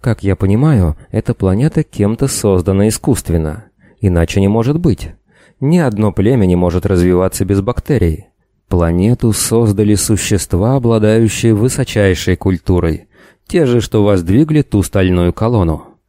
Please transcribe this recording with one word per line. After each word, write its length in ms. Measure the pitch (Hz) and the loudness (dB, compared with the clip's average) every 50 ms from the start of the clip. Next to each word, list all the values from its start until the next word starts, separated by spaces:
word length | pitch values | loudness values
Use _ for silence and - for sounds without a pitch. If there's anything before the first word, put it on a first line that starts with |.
Как 220 | - 127 110 - - | -2 -2 -4 -2 -2
я 120 | 98 92 | -2 -2
понимаю, 600 | - 101 98 101 113 143 160 147 107 90 80 76 - - _ | 0 0 0 2 2 2 2 2 2 2 0 -2 -6 -10 _
эта 220 | - 104 - - 113 | -6 -4 -4 -4 -4
планета 500 | _ 98 92 92 107 131 160 - 156 151 | _ 0 0 0 0 0 0 0 -2 -4
кем-то 440 | _ - - 101 101 117 - 135 | _ -4 -2 -2 -2 0 -2 -4
создана 600 | 135 - - - 104 95 90 85 98 95 98 101 | -4 -4 -2 0 0 0 2 0 0 0 2 0
искусственно. 760 | 110 107 - - 151 123 - - - 82 82 80 78 78 113 - _ _ _ _ _ _ _ | 0 -2 -2 -2 -2 -2 -2 -2 -2 -2 -2 -2 -4 -8 -10 -16 _ _ _ _ _ _ _
Иначе 400 | - 95 87 85 85 - - 98 | -2 0 2 2 0 0 0 0
не 60 | 98 | 2
может 320 | 98 104 113 110 127 147 170 | 2 2 0 0 0 -2 0
быть. 320 | 175 156 101 - - - - _ _ _ _ _ _ _ _ _ | 0 0 -2 -2 -6 -16 -16 _ _ _ _ _ _ _ _ _
Ни 180 | 131 139 170 | -2 0 2
одно 340 | 180 160 127 104 101 107 104 | 2 0 0 0 0 -2 0
племя 340 | - - 98 110 135 123 98 | 0 0 0 2 2 2 2
не 100 | 92 90 | 2 2
может 300 | 87 90 87 82 90 - | 2 0 0 0 -2 -2
развиваться 600 | - 98 87 87 90 90 87 92 95 - - 101 | 0 0 2 2 2 2 2 0 -2 -2 -4 -2
без 160 | 90 98 98 | -2 -2 -2
бактерий. 640 | 98 110 123 - - - 151 110 101 82 78 - - _ _ _ _ _ _ _ _ | -2 -2 -6 -6 -4 -2 0 0 0 0 -2 -4 -10 _ _ _ _ _ _ _ _
Планету 640 | _ 92 87 85 82 85 87 92 110 120 - - 117 | _ -2 0 0 0 0 0 2 0 0 0 0 -2
создали 640 | 101 - - - 113 117 117 107 101 98 107 104 104 | -2 -2 -4 -2 0 2 2 2 2 2 2 2 2
существа, 800 | 101 - - 110 95 - - 110 92 - - - 87 98 117 131 | 0 0 -2 -2 -2 0 -2 -2 -2 -2 -2 -2 -2 0 0 0
обладающие 800 | 139 120 117 117 110 107 107 110 113 117 107 - - - 117 110 | 0 0 0 0 2 2 2 2 2 2 0 -2 0 0 0 2
высочайшей 840 | 101 113 131 - - 131 - - 110 101 95 90 - - - 90 | 2 0 -2 -2 -2 -6 -4 -2 0 2 2 0 0 -2 -2 -4
культурой. 720 | - - 95 92 85 _ - 92 90 82 85 82 - - _ _ - - - _ _ _ | 0 0 -2 -2 -2 _ 0 0 0 0 -2 -4 -6 -10 _ _ -20 -20 -20 _ _ _
Те 180 | _ - 180 156 | _ 0 0 2
же, 160 | 127 120 120 | 2 2 0
что 220 | 104 - - 107 101 | 0 0 0 0 2
воздвигли 580 | 104 101 92 85 85 95 127 165 156 156 151 | 2 2 0 0 2 2 2 2 2 2 0
ту 220 | 139 _ - 101 92 | 0 _ -2 -2 -2
стальную 480 | - - 101 95 92 90 90 85 87 | 0 -2 0 0 2 2 2 0 0
колонну. 520 | 85 - 110 117 123 107 90 82 78 78 - - _ _ _ | 0 -2 -2 0 0 0 0 0 -2 -6 -10 -20 _ _ _